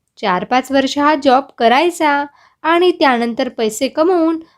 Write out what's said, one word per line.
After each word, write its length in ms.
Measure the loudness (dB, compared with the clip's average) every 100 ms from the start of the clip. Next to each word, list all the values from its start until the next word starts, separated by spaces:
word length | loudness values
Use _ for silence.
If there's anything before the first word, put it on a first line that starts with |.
| _ _
चार 240 | -2 -2
पाच 280 | 0 -2 0
वर्ष 260 | -2 -2 0
हा 160 | 0 0
जॉब 220 | 2 2 0 0
करायचा 640 | 2 2 0 0 0 0 -4 _ _ _
आणि 280 | 0 2 2
त्यानंतर 580 | 2 2 2 -2 -4 -6
पैसे 400 | -4 -4 -2 -4
कमवून 520 | 0 0 2 0 -2 -8